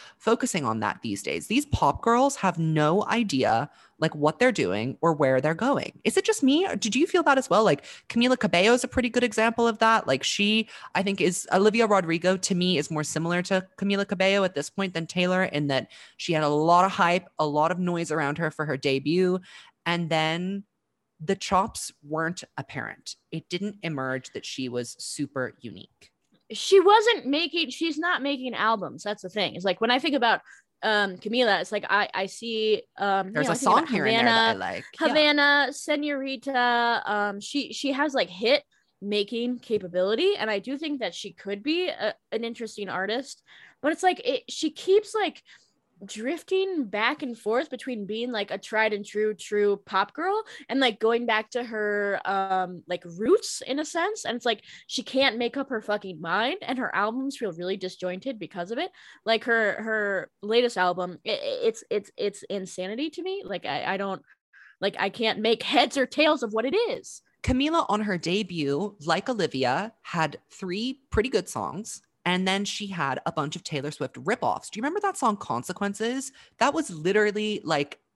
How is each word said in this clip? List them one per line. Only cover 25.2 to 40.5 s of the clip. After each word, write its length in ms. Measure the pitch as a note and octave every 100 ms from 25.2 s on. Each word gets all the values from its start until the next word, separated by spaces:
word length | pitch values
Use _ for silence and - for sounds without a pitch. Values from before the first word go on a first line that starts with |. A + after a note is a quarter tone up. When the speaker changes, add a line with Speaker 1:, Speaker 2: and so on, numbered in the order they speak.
| C#3 C3+ B2 -
Speaker 1:
unique. 500 | A#2+ F#2 - _ - _ _ _ -
Speaker 2:
She 280 | A3 - F#4+
wasn't 480 | F4+ A4 G#4+ G#4 B3
making, 420 | C#4+ E4+ E4+ C#4+
she's 300 | - E4 D4
not 240 | E4+ D#4
making 320 | C4+ C#4+ B3+ G#3+
albums. 480 | G#3+ A3+ F3 C#3
That's 180 | G3+ G#3
the 80 | F3+
thing. 240 | G#3 E3+
It's 100 | -
like, 160 | F#3+ F#3
when 120 | A3+
I 80 | B3
think 160 | D#4+ C#4
about, 260 | A#3 G3+ - - _ -
um, 360 | G3+ G#3+ G3+ F#3
Camila, 440 | G#3 A#3+ A#3+ F#3+
it's 100 | -
like, 140 | G#3 -
I, 220 | G3 G3+
I 140 | - G3
see, 560 | - A#3 A3+ G#3+ G#3 - -
um, 300 | G3+ G3 F#3+
you 60 |
Speaker 1:
There's 120 | G#3+ -
Speaker 2:
know, 60 |
Speaker 1:
a 20 |
Speaker 2:
I 40 | G#3
think 140 | B3+
about 60 | A3
Speaker 1:
song 100 | D#4+
here 180 | A3 D3+
and 100 | A3+
there 80 | A#3
that 80 |
I 140 | A3+ A3+
Speaker 2:
Havana, 120 | A3+
Speaker 1:
like. 260 | F2+ - - -
Yeah. 80 | D#4
Speaker 2:
Havana, 600 | C4+ D4+ D4 C#4+ C#4+ C4
Senorita. 1300 | C#4+ - D4 D4 C#4+ C4+ C4 C4+ C4 A#3+ A#3+ A#3+ A#3 -
Um, 340 | G#3 G#3 G3+
she, 320 | G3+ C#4+ B3
she 200 | A3 C#4
has, 240 | C4+ D4+ C4
like, 140 | E3+
hit 340 | F3 A3+ C#4+ - _ _ -
making 600 | G3+ G#3 G#3 A#3 A#3+ B3
capability. 800 | - G#3 F#3 F3 F#3 A3+ F#4 G4+
And 120 |
I 80 | A3